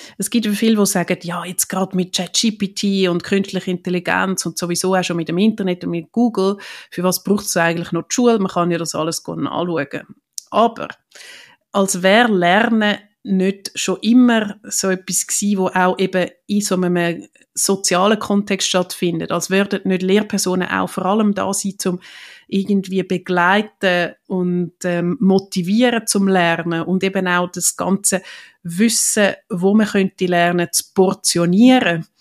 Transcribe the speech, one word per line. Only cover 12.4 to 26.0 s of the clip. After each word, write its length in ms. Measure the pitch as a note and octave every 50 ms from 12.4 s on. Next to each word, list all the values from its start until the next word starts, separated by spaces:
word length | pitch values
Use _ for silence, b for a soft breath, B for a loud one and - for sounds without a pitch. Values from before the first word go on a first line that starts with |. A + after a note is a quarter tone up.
| E3+ F3 F#3 G#3+ A3+ A#3 A3+ A3 G#3 G#3 G3+ - - _ _ _ -
nicht 480 | G3+ F#3+ F#3 F#3 G3 G3 G3 - - -
schon 220 | - - F#3+ F3+ F#3
immer 560 | - G#3+ A#3 B3+ B3 A#3+ A#3 A3 G#3+ G3+ - - -
so 260 | G3+ - - - F#3+
etwas 360 | F#3 F#3 - - F3 - -
gewesen, 320 | - - - G#3 G3+ G#3
wo 100 | F#3+ F#3
auch 300 | - - F#3 F3+ F#3 -
eben 320 | - F#3+ F#3 F#3+ F#3 F3 - - _ _
in 160 | - G3+ G#3
so 140 | G3+ - F#3+
einem 500 | F3+ F3+ F3 F3 F3 E3+ E3+ E3+ - - - _ _ _ _ _
sozialen 680 | - - - G3 G3 - - F3+ F3 F#3+ G#3 A3 G#3+
Kontext 480 | - - G3+ G3+ G3+ - G3 F#3+ -
stattfindet. 640 | - - F3+ F3+ - - - F3+ F3 E3+ E3 E3 -
Als 180 | E3 F3 - -
würden 320 | F#3+ G3 G3+ G3 G#3 G3 -
nicht 160 | F#3+ F#3 F3+
Lehrpersonen 680 | F#3 F#3 G3 G#3+ G#3 G#3 G#3+ F#3+ - F#3 F#3 F#3 F3 -
auch 200 | - - F#3 F3+
vor 160 | - F#3+ -
allem 280 | F#3 G#3 A3 G#3 G3+ G3
da 200 | F#3+ G3 F#3+ G3
sein, 220 | - - G3 -
zum 220 | - - F#3+ F3+ F3+ B B B B B B B B B
irgendwie 560 | B - G3 F#3+ - G3+ G3 F#3+ F#3 F#3+ F#3+ F3+
begleiten 1120 | - F#3 F3+ F3+ - F3+ F3 F3 F3+ G3 G#3 G#3+ - - _ G3 F#3 F3 F3 E3+ - - _ _
und, 460 | - F#3 F#3 F3+ F3+ F3 F3+ F3 D#3+ - _ -
ähm, 340 | F3+ F3 F3 F3 F3 F3 -
motivieren 840 | F#3+ F#3+ F#3+ F#3+ G3 - - F#3 E3+ F3+ G#3 A#3 B3 A#3+ A#3+ A3+